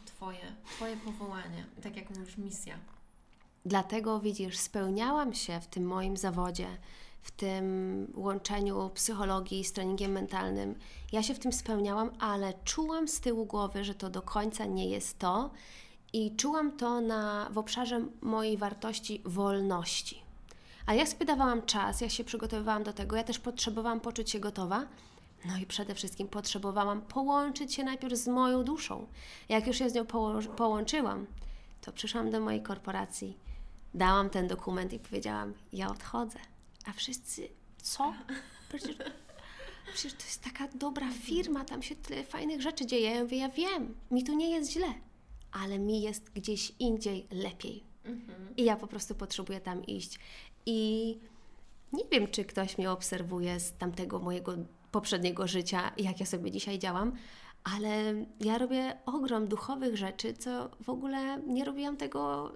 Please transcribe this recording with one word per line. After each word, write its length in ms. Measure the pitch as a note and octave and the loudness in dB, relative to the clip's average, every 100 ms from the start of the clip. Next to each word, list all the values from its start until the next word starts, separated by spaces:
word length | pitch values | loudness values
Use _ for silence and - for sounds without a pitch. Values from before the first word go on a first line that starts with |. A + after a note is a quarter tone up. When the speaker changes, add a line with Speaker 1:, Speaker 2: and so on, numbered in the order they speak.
| - | -16
Speaker 1:
twoje, 500 | - F#3+ F3+ F3+ - - - | -10 -8 -8 -10 -12 -12 -6
twoje 220 | A3+ A3 | -4 -4
powołanie. 680 | G#3+ G#3 G3+ F#3+ F3 E3+ E3 - | -6 -6 -6 -6 -6 -8 -10 -10
Tak 120 | G#3 G3+ | -10 -8
jak 140 | F#3+ | -10
mówisz, 280 | F#3+ F#3 - | -10 -10 -8
misja. 380 | G3 - - D#3+ - - - - - - - - F3+ | -8 -6 -8 -10 -12 -16 -20 -20 -20 -20 -20 -8 2
Speaker 2:
Dlatego, 540 | F#3+ F#3+ G#3+ A3 A3 | 4 4 2 2 2
widzisz, 380 | G#3 G3+ F#3 - | 2 0 -2 0
spełniałam 760 | - G#3 F#3+ G3 A#3+ D4+ C4+ | 0 2 2 4 4 4 2
się 260 | G3+ - E3+ | 0 -2 -4
w 60 | - | -4
tym 160 | F3+ F3+ | 0 2
moim 320 | F#3 F#3+ F#3+ | 2 2 2
zawodzie, 500 | G3 F3 F3+ F3+ F3+ F3+ - - - - | 2 2 2 0 -4 -6 -12 -14 -14 -14
w 100 | - | -14
tym 760 | - G3 F#3+ F#3+ F#3 F#3 G3 G3 - | -4 0 2 2 2 0 0 -2 -2
łączeniu 760 | G3 G3 - G#3 G3+ G3 F#3+ | 0 0 0 2 2 2 0
psychologii 720 | - - G#3 G3 F#3+ F#3 F#3+ | 2 2 4 2 2 0 -2
z 100 | F#3+ | -2
treningiem 380 | - F#3 F#3+ G3 | 0 0 2 2
mentalnym. 640 | G3 F#3+ F#3+ F#3+ G3 G3+ G#3+ - - - | 0 0 0 0 0 0 -4 -8 -12 -2
Ja 120 | G#3+ | 0
się 100 | G#3+ | 2
w 60 | C4 | 0
tym 140 | B3+ | 0
spełniałam, 580 | B3 - G#3+ G3+ G3+ A3+ - | 0 2 2 4 4 2 0
ale 340 | A3 G3+ G3 F#3 | 0 2 0 -2
czułam 440 | - - D#4 D#4+ D#4 | -2 0 2 2 2
z 120 | - | 2
tyłu 260 | B3+ A3+ G#3+ | 2 2 2
głowy, 380 | G#3 G3+ G3+ | 0 0 0
że 100 | G3 G3+ | -2 -2
to 140 | F#3+ | -4
do 120 | F#3 | -4
końca 440 | - G#3+ G#3+ G#3+ G#3 | -2 0 2 0 0
nie 240 | F#3+ F#3 | 0 2
jest 300 | G3+ - - | 0 -2 0
to 320 | F3+ G3 C#4 - - - - - - | 4 4 2 -4 -14 -16 -18 -20 -4
i 220 | A3+ G#3+ A3 | 0 2 2
czułam 420 | C#4+ D#4 D4 D4 | 2 4 2 2
to 240 | A#3+ A#3+ | 2 4
na, 480 | A3+ A3 G#3 G#3 G#3 | 2 2 2 0 0
w 60 | G#3 | 0
obszarze 480 | G#3+ A#3+ A#3+ A#3+ A3+ - | 0 0 0 0 0 -2
mojej 360 | A3+ A3 A3 G#3+ | 0 2 4 2
wartości 640 | G3+ G3+ A3 G#3+ - G#3 - | 0 -2 -4 -4 -4 -4 -2
wolności. 1000 | F3+ G3+ G3 G3 F3+ E3+ - - - - - - - - - - | 2 4 4 4 2 2 -2 -2 -8 -12 -16 -16 -18 -18 -4 4
A 80 | |
ja 120 | A3 D#4 | 6 6
sobie 200 | - D#4+ | 4 4
dawałam 360 | C#4 C4 A#3 | 6 6 4
czas, 400 | A3 G#3+ G3 - | 2 2 2 2
ja 80 | A#3 | 0
się 140 | - | 0
przygotowywałam 600 | A3+ A3+ G#3+ G#3+ G#3+ G#3+ | -2 -2 0 0 2 2
do 100 | G#3 | 2
tego, 220 | G3+ F#3+ A3 | -2 0 2
ja 80 | |
też 160 | A3+ A#3 | 2 0
potrzebowałam 600 | B3 A#3+ A3+ A3 A3+ A3+ | -2 0 0 2 2 0
poczuć 300 | A#3 A#3 G#3+ | 0 -2 0
się 100 | G#3+ | 0
gotowa. 460 | G#3 G3 F3+ G3+ C#4+ - - - - - F3 | -2 0 2 2 0 -8 -20 -20 -20 -10 -4
No 120 | F#3 | -2
i 80 | F#3 | -2
przede 300 | - G3+ G3 | -2 -2 -4
wszystkim 320 | F#3+ - G3 | -4 -4 -4
potrzebowałam 720 | G#3 G3+ G3 G3 G3 G3+ G#3 | -2 -2 0 0 2 4 2
połączyć 720 | G#3+ C4+ C4+ C#4+ C#4+ C#4+ C#4 | 0 0 4 6 4 0 -2
się 100 | - | -2
najpierw 340 | C4 C4 C4 A#3+ | -2 0 0 2
z 100 | B3 | 4
moją 360 | B3 B3+ B3+ | 6 8 6
duszą. 440 | B3 D4+ - - - - - - - | 4 0 -2 -6 -8 -12 -14 -12 2
Jak 180 | A3 A3 | 4 4
już 100 | B3 | 4
się 120 | B3+ | 4
z 40 | |
nią 120 | A#3 A3+ | 4 2
poło-, 360 | A#3 G#3+ G#3+ G#3+ - | 2 2 2 0 4
połączyłam, 680 | A3+ G#3+ G#3+ D#4 A3 G3 G3+ - - - - - | 4 4 2 2 2 0 -4 -6 -8 -8 -12 -16
to 100 | - | -12
przyszłam 400 | - A3 - A3 | -6 -2 0 2
do 80 | A3 | 2
mojej 200 | G#3+ G#3+ | 2 0
korporacji, 760 | G#3+ G3 - F#3+ F#3+ - F#3+ F#3+ - - - - - | -2 -6 -4 -2 -2 -4 -8 -8 -10 -8 -10 -12 -6
dałam 360 | F3+ F#3 G3 G3 | 6 8 8 6
ten 180 | G3 F3+ | 4 2
dokument 460 | F#3 - F#3 F#3 | 0 0 0 -2
i 60 | - | -4
powiedziałam: 540 | - G3 - - G3+ G#3 - | -6 -4 -2 -2 -2 -8 -8
„Ja 140 | F#3+ F#3+ | -4 -2
odchodzę”. 480 | G3+ - A#3 A3+ - - - - - - | -4 -4 -2 -2 -6 -14 -20 -20 -14 -10
A 60 | |
wszyscy: 560 | G#3 - B3 - - - - - - | -6 -4 -4 -6 -8 -8 -12 -20 -8
„Co? 320 | - - C4+ G#3+ - C4+ - - - | -2 2 2 0 -6 -8 -8 -14 -10
Przecież, 260 | C#4+ - - - - - - - - C5+ - - | -6 -6 -6 -8 -10 -14 -16 -16 -14 -12 -12 -8
przecież 200 | G4+ C#4+ | -4 -4
to 100 | - - | -6 -8
jest 180 | - | -6
taka 240 | B3+ - C#4 | -6 -6 -6
dobra 400 | B3+ C#4+ C#4 C4 A#3+ | -2 -2 0 -2 -2
firma, 440 | - E4+ F4 C#4+ - | 0 2 2 0 0
tam 180 | B3+ | -4
się 120 | - D4+ | -6 -6
tyle 280 | - C#4+ | -4 -4
fajnych 380 | C4+ D4+ D4+ D4+ | -4 -2 0 0
rzeczy 240 | C#4 D#4+ B3 | 0 0 2
dzieje”. 260 | B3 A3 | 4 4
Ja 120 | A#3+ | 4
mówię: 140 | A#3+ C4 | 2 2
„Ja 120 | C4+ | 0
wiem, 460 | C4+ F4+ F#4 A#3+ - - | 2 2 2 -2 -6 2
mi 120 | B3 | 2
tu 120 | B3+ D4+ | 4 4
nie 140 | E4 | 4
jest 220 | E4 C#4+ | 4 2
źle, 220 | E4 F4 A3+ - - - - - | 2 0 -2 -8 -20 -18 -16 -10
ale 280 | F#3+ G3 G3 | -6 -2 0
mi 220 | G3+ G#3+ | 2 2
jest 280 | G#3+ G#3+ - | 2 -2 -8
gdzieś 380 | G3+ G#3+ G#3 - - | -6 -2 -2 -2 0
indziej 480 | A#3+ A3 G#3 F#3+ - | 2 4 2 -2 -2
lepiej”. 520 | F#3 G3 F3 - G#3 - - A3+ | -4 -4 -4 -8 -10 -12 -14 -10
Speaker 1:
Mhm. 500 | A#3+ A#3 F#3 F#3+ B3 | -10 -10 -12 -6 4
Speaker 2:
I 60 | |
ja 120 | A#3 G#3+ | 4 4
po 120 | G#3 | 0
prostu 280 | G#3+ - G#3+ | -6 -4 -4
potrzebuję 460 | G3 - F#3 F#3+ | -4 -4 -4 -4
tam 240 | F#3 F3+ - | -4 -4 -4
iść. 340 | G3 F3 - - - - - - | -6 -6 -10 -14 -16 -18 -8 0
I 520 | A3+ A3 A3 A3+ A3+ - - - - - - - | 2 4 2 0 -2 -8 -18 -18 -18 -18 -18 -4
nie 100 | C#4+ - | -2 -2
wiem, 160 | C4+ G3+ | -4 -4
czy 180 | - G3 | -4 -6
ktoś 320 | - F#3+ - | -4 -4 -2
mnie 140 | F#3 | -2
obserwuje 680 | F#3 - F3+ F3 F3+ F3 F3 | -2 -2 -4 -4 -4 -2 -2
z 140 | F3 | -4
tamtego 460 | - F3+ F3 F#3 F#3+ | -4 -4 -4 -4 -4
mojego 340 | F3+ F3+ F3+ F3 E3+ - - | -4 -4 -4 -4 -6 -12 -2
poprzedniego 560 | G#3+ G#3 F#3 F3+ F3 F#3 | 0 2 2 2 2 0
życia, 440 | F#3 F3 F#3 F3+ - | 0 2 2 0 0
jak 220 | F#3+ F#3 | 0 0
ja 60 | F#3+ | 0
sobie 260 | F3+ F3 | -2 -2
dzisiaj 280 | F#3+ G3+ G3 | -2 -2 -2
działam, 320 | F#3 F3+ A3+ B3 - - - - | 0 2 0 0 -8 -16 -18 -10
ale 260 | F3+ G3+ G#3+ G#3+ G#3+ G#3+ G#3+ - | -4 0 2 2 2 0 -2 -2
ja 180 | G#3+ A3+ | 2 4
robię 400 | B3+ C4 B3+ B3+ - | 4 2 0 -2 -4
ogrom 420 | C#4+ C4+ A3+ G#3 | 0 2 2 2
duchowych 500 | G#3 - C4+ C4 G#3+ | 0 0 0 2 2
rzeczy, 360 | F#3+ F#3+ A3 | 0 -2 -4
co 360 | A3+ B3 B3 B3 - | -4 -4 -4 -4 -6
w 60 | - | -4
ogóle 500 | B3+ C4+ C4+ C4+ C#4 D4 | -2 0 0 0 -2 0
nie 180 | B3+ C#4 | 0 0
robiłam 320 | C#4 C#4+ C#4+ | 0 -2 -2
tego 540 | C#4+ C#4+ C#4+ - D3 | -2 0 0 0 -2